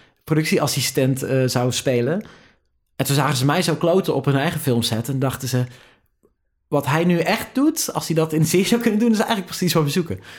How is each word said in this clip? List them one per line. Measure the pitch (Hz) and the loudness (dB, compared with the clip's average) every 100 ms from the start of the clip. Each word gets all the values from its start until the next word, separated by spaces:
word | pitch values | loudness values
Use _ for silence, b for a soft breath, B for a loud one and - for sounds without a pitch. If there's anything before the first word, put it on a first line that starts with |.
| B B | B B
productieassistent, | - 156 156 190 143 - 123 - 131 131 | -2 -2 2 0 0 -2 -2 0 0 0
eh, | 123 131 127 | 0 0 2
zou | 123 127 | 0 0
spelen. | - - 123 120 185 B B B B _ _ _ - | -2 0 0 0 -2 B B B B _ _ _ -6
En | - | 0
toen | 143 | 2
zagen | 139 131 | 2 2
ze | 139 | 2
mij | 160 | 2
zo | 175 151 | 0 0
kloten | 170 185 190 135 | 2 2 2 0
op | 143 | 2
hun | 139 | 2
eigen | 156 165 | 0 -2
filmset | - 120 117 110 117 | 0 0 0 -2 -2
en | 135 | -2
dachten | 135 131 127 | -2 -2 -2
ze: | 127 123 B B B _ _ _ _ _ _ _ | -2 -2 B B B _ _ _ _ _ _ _
"Wat | 147 131 | -2 0
hij | 156 | 0
nu | 175 170 | 2 2
echt | 165 226 - - | 0 -2 -2 0
doet, | 294 320 - | 0 0 -6
als | - - | -6 -2
hij | 160 | 0
dat | 160 | 0
in | 160 | 0
de | 160 | 2
serie | 175 190 | 2 2
zou | 240 | 2
kunnen | 233 220 | 2 2
doen, | 240 | 2
is | 208 | 2
eigenlijk | - 220 175 | 0 -2 -4
precies | - 180 | -2 0
wat | 165 | 2
we | 147 | 2
zoeken." | 185 165 92 B | 0 -4 -8 B